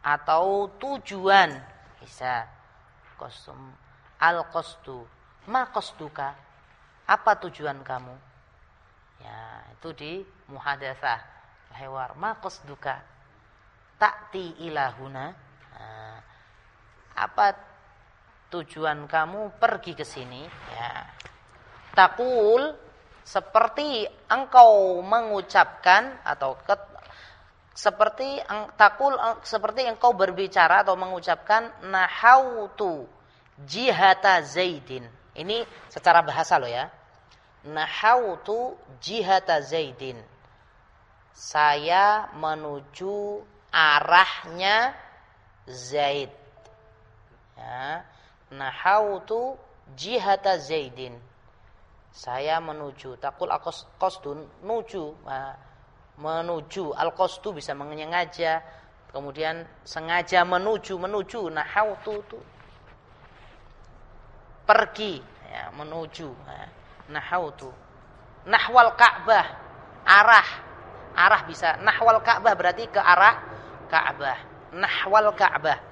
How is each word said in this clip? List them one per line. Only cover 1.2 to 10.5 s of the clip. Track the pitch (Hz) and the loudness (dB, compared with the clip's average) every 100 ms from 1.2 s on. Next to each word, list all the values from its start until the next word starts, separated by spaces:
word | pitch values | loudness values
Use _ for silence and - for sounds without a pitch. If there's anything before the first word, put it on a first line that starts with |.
| 185 196 175 135 131 - - - | 4 4 4 -2 -16 -20 -20 -20
Bisa. | 123 - 127 123 113 - _ _ _ _ _ _ | -20 -12 -8 -6 -8 -18 _ _ _ _ _ _
Qasm-, | - - - 131 135 131 _ _ _ _ | -20 -20 -20 -20 -20 -20 _ _ _ _
al-qasdu. | 160 170 160 170 156 - - 127 117 _ _ _ - | 0 0 -4 -6 -8 -16 -18 -18 -18 _ _ _ -6
"Ma | 247 247 | -4 -4
qasduka?" | 214 - - 156 147 139 143 _ _ _ _ _ _ | -6 -10 -14 -16 -10 -10 -10 _ _ _ _ _ _
Apa | - 208 - 202 | -2 0 2 0
tujuan | 180 - 151 139 | -2 -10 -10 -10
kamu? | 135 131 127 127 135 _ _ _ _ _ _ _ _ _ | -10 -12 -12 -20 _ _ _ _ _ _ _ _ _ _
Ya, | 113 110 113 113 110 113 | -20 -20 -18 -20 -20 -18
itu | 160 | -18
di | 160 147 180 190 _ | -14 -12 -12 -14 _
muhadatsah. | _ | _